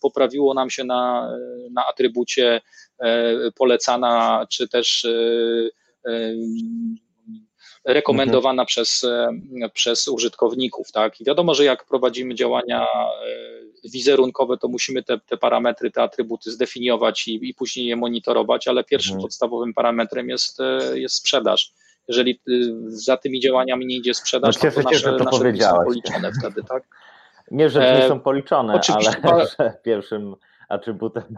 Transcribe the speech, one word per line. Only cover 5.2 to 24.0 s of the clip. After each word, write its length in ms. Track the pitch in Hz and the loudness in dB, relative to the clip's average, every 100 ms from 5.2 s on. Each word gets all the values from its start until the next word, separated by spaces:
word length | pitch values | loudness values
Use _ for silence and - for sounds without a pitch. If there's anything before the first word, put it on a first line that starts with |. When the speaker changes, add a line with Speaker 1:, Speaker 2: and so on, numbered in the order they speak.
| 117 117 117 117 113 - _ _ 123 | 2 2 2 0 -2 -6 _ _ -6
Speaker 1:
em, 840 | 117 113 113 113 113 113 117 113 113 _ _ - - _ _ - - 135 | -4 -4 -4 -6 -6 -6 -6 -6 -8 _ _ -20 -20 _ _ -20 -8 0
rekomendowana 760 | 127 - 170 131 127 131 127 | 2 2 2 4 4 4 2
Speaker 2:
Mhm. 60 | 120 | 0
Speaker 1:
przez, 360 | - 110 - | 0 0 0
e, 260 | 123 120 117 117 139 127 110 | 0 0 -2 -4 -10 -8 -6
przez 340 | - 120 117 - | -2 0 0 -2
użytkowników”, 840 | 120 117 - 117 127 127 - - | -2 -2 0 0 0 -4 -6 -6
tak? 300 | 110 107 - | 0 0 0
I 20 | |
wiadomo, 300 | 117 151 175 139 | -2 2 2 4
że 80 | |
jak 220 | 143 127 - | 4 2 -2
prowadzimy 500 | 135 123 120 127 117 | 0 0 -2 -6 -2
działania, 480 | 120 123 120 120 | 0 0 0 -2
e, 760 | 117 117 113 113 113 117 117 117 113 _ 120 | 0 0 -2 -4 -8 -10 -12 -18 -20 _ -14
wizerunkowe, 640 | 123 123 139 131 120 127 127 | -2 4 4 4 2 -2 -2
to 100 | 120 | -2
musimy 360 | 123 - 131 | -4 -4 -4
te, 160 | 113 117 | -4 -4
te 180 | - 120 | -4 -2
parametry, 540 | 120 117 120 117 117 | 2 2 0 -2 -2
te 100 | 123 | 0
atrybuty 480 | 117 - 113 117 110 | -2 -2 -6 -6 -8
zdefiniować 760 | 117 123 123 123 117 113 101 - | -4 -4 -2 -2 2 0 0 -4
i, 220 | 110 127 | -6 -8
i 40 | |
później 320 | - 123 131 120 | -8 -8 -6 -4
je 100 | 117 | -2
monitorować, 720 | 120 117 123 113 110 123 - | -2 -4 0 0 2 0 0
ale 160 | 123 | -2
pierwszym 300 | - 139 101 | 0 -2 -2
Speaker 2:
Mhm. 80 | 95 | -6
Speaker 1:
podstawowym 520 | 95 - 117 120 120 | -8 -4 -4 -4 -4
parametrem 560 | 110 117 117 110 123 123 | -2 0 0 -2 -6 -6
jest, 300 | 127 - - | -6 -6 -4
e, 400 | 131 131 131 131 | -4 -2 -2 -4
jest 160 | 131 - | -4 -4
sprzedaż. 580 | - 139 107 98 - _ _ _ - | 0 0 2 0 -2 _ _ _ -4
Jeżeli, 320 | 120 123 123 - | 0 0 0 0
y, 240 | 123 120 113 113 | 0 0 -4 -10
za 300 | 110 113 131 | -6 -2 0
tymi 220 | 143 131 | -2 -2
działaniami 460 | 131 127 131 127 127 | 2 2 0 -2 -4
nie 100 | |
idzie 180 | 127 | -4